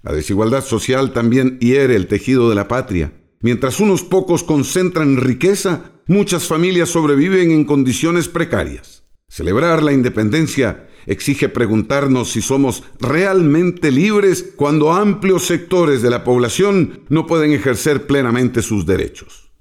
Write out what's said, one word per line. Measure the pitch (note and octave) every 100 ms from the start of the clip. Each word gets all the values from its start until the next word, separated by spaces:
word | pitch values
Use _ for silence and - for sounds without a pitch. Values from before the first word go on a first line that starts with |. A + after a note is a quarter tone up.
La | -
desigualdad | D#2 D2+ G2 A2 C3+
social | C3 A2 - C3 C3+
también | B2 A#2 B2+ C3 B2+
hiere | A#2 C3+ C3+ A2+
el | F#2
tejido | G#2 - C3 A#2
de | G#2
la | G2+
patria. | A#2+ - F#2 D2+ - _ _
Mientras | A#2 A#2+ C3 -
unos | G#3 F3+
pocos | - F#3+ F#3 E3+
concentran | - D#3 C3 F#3 F#3 D#3+ D3+ C3+
riqueza, | B2 B2 F3 G3 G3 E3 - _ -
muchas | F#3 G3+ F3 -
familias | D#3+ F3 F3+ E3
sobreviven | E3+ D3+ C#3 E3+ F#3 F3
en | D#3 D3
condiciones | C#3+ B2+ A#2+ E3 F3 D#3+
precarias. | E3+ E3 G#2+ D2+ C2+ - - _ _ _
Celebrar | - E2 G2+ E3+ D#3+
la | D3+
independencia | C#3 B2 G#2+ G#2+ C#3 D3+ - A#2 - - - -
exige | G2 - C#3 C#3
preguntarnos | - A#2 A2 - C#3 C#3+ C3 A2
si | A#2
somos | G2+ C3+ C#3 - - -
realmente | B2 D3+ G3 F#3+ D#3+ D3+ F3+ F3 D#3
libres | C3 G3+ G#3 G3 F3 - -
cuando | C#3+ D#3 D3+
amplios | F3 G#3 G3+ F#3+ F#3 -
sectores | E3+ E3+ F3+ E3 C3+
de | A#2+
la | A#2+
población | - B2 A#2+ - G3 G3 D3 - -
no | D#3 D#3+
pueden | E3 D3+
ejercer | D3 C3+ A#2 D#3 C#3+ -
plenamente | C#3 B2+ A#2+ B2+ A#2
sus | G2+ G#2+ E2+
derechos. | F#2 - - - - - _